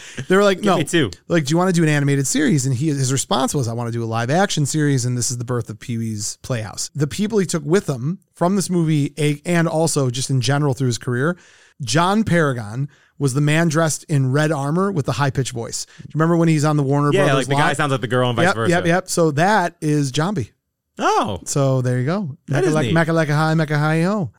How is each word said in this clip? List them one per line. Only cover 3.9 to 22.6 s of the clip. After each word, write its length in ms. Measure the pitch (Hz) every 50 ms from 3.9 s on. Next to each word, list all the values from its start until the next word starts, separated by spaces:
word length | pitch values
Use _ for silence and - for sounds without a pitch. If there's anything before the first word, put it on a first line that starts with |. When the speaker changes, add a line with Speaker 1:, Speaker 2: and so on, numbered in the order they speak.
Speaker 2:
do 100 | 117 117
a 40 | 117
live 240 | 110 113 117 117 123
action 360 | 151 180 202 196 - 160 143
series, 380 | - - 156 147 147 139 127 120
and 120 | 123 123
this 140 | 123 117 -
is 80 | 123 120
the 60 | 117
birth 240 | 123 123 120 110 -
of 80 | 110 -
Pee-wee's 600 | - - 117 113 113 113 110 104 101 - - -
Playhouse." 480 | - - 127 113 107 98 - - - - -
The 120 | 143 151
people 320 | 135 - - 208 214 226 208
he 80 | 175
took 180 | - - 160 143
with 240 | 147 170 202 - -
him 300 | 139 117 123 156 190 - _ _ _
from 220 | - 170 180 202
this 120 | 196 165 170
movie, 420 | 180 175 160 156 160 143 139 - - -
a-, 220 | 147 151 147 143 -
and 240 | 170 175 170 165 165
also 420 | - 156 165 156 - 151 135 123
just 200 | 113 131 - -
in 100 | 135 131
general 340 | 110 131 143 143 151 143 123
through 140 | - 135 123
his 100 | 110 -
career, 380 | - 127 120 123 143 170 180 - - - - _ _ _ _ -
John 420 | 139 104 113 165 175 185 202 226 220
Paragon 640 | - 170 170 151 139 127 120 107 104 110 131 143 143 _ _ _ _ _ -
was 140 | 143 135
the 80 | 120 143
man 280 | 147 147 151 160 170 165
dressed 360 | 139 165 165 156 - - -
in 260 | - 156 139 135 127
red 220 | 131 147 156 151
armor 400 | 151 139 139 143 160 180 196 202
with 140 | 196 156 -
the 60 | -
high-pitched 400 | - - 143 135 - 143 123 -
voice. 340 | 123 117 113 - - - -
Do 160 | - - - -
you 60 | - -
remember 220 | 147 160 165 175
when 120 | 165 170 165
he's 180 | 160 151 143
on 100 | 156 151
the 60 | 147
Warner 280 | 139 131 143 143 147 147 -
Speaker 1:
Yeah, 100 | 196 -
Speaker 2:
Brothers 120 | 147 135
Speaker 1:
like, 100 | 135 127
the 80 | 127 139
Speaker 2:
lot? 60 | 143
Speaker 1:
guy 120 | 147 147
sounds 200 | 143 143 151 139
like 100 | 135 120
the 60 | 123 107
girl 200 | 123 127 127 123
and 80 | 117
vice 100 | 113 165 185
Speaker 2:
Yep, 60 | -
Speaker 1:
versa. 160 | 113 117 175
Speaker 2:
yep, 160 | 170 175 175
yep. 220 | 170 170 185 - -
So 220 | - 175 165 160
that 440 | 143 143 175 202 220 202 175 175 - -
is 320 | 160 151 151 147 143 131
Jambi. 380 | 123 147 156 196 220 143 104 - _ _ _ _ _ _ _ _ _ -
Speaker 1:
Oh. 420 | 262 370 440 392 285 - 98 - -
Speaker 2:
So 380 | - - 147 135 135 131 131
there 160 | 123 127 123 127
you 80 | 123
go. 300 | 147 175 214 196 135 139 - _ -
Speaker 1:
That 160 | 139 -